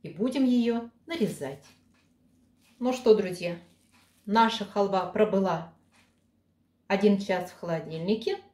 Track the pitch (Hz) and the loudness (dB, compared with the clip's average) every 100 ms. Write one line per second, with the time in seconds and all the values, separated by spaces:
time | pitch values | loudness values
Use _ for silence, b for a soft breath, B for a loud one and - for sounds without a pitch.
0 | 147 147 247 285 254 247 233 233 233 _ | -14 -4 -2 2 2 4 2 0 -6 _
1 | - 330 190 - 135 143 - _ _ _ | -10 -2 -2 -2 -10 -12 -18 _ _ _
2 | _ _ _ _ _ _ _ _ 247 254 | _ _ _ _ _ _ _ _ -4 0
3 | 226 208 185 180 175 170 - _ _ _ | 4 4 4 -6 -6 -8 -14 _ _ _
4 | _ _ - 220 220 - 202 208 196 190 | _ _ -2 2 2 0 -6 -2 0 0
5 | 180 208 214 196 185 165 - _ _ _ | -2 0 2 2 0 -2 -8 _ _ _
6 | _ _ _ _ _ _ _ _ _ 196 | _ _ _ _ _ _ _ _ _ 2
7 | 208 196 - 185 180 - 170 165 156 160 | 4 2 0 -4 -4 -10 -6 -6 -6 -8
8 | 175 220 381 403 - | -2 -2 -2 -6 -10